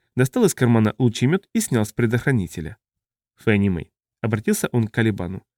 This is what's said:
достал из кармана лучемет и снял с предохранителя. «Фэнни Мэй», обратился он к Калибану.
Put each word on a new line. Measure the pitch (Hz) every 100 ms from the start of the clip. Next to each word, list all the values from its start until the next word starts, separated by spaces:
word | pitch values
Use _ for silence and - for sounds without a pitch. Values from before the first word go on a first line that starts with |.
| _ 123
достал | 131 254
из | 208
кармана | - 120 117 107 -
лучемет | 123 - 123 190 -
и | 226
снял | - 117
с | 107
предохранителя. | - 117 117 143 120 87 87 78 - _ _ _ _ _ _
«Фэнни | 117 101 101
Мэй», | 87 - _ _ _
обратился | 113 107 208 214 -
он | 123 110
к |
Калибану. | - 113 98 90 95 -